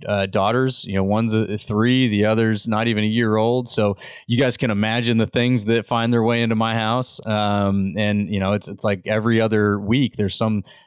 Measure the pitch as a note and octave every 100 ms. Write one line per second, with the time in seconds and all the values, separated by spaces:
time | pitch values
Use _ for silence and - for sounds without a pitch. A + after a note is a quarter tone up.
0 | G#2 G2+ G2 G#2 G2+ B2 C3 - - F#2+
1 | G2 G#2+ A2+ A2 A2 G#2 - G#2+ A#2+ B2+
2 | B2 G2+ G#2+ A2 A2 G#2+ A#2 G#2+ A#2 G#2+
3 | G#2+ A2+ A2+ A2 A2+ B2+ B2 - G#2 F#2+
4 | - - - A#2+ C3 - B2 G2+ A2 A#2+
5 | A#2+ A2+ G#2 B2 B2 B2 G#2 A2+ - A#2+
6 | A#2 A#2 A2+ A#2 A#2 A2 A2+ A2+ A2 B2+
7 | B2+ - A2 G#2+ G#2 G#2 G2 G2 F#2+ F#2+
8 | G#2 G#2 F#2 G2+ F#2+ G2+ - - G#2+ F#2+
9 | - A2 A2+ A2+ A2 G#2+ G#2 G2+ G2+ C3+
10 | B2+ - G2 - A2 G#2 - -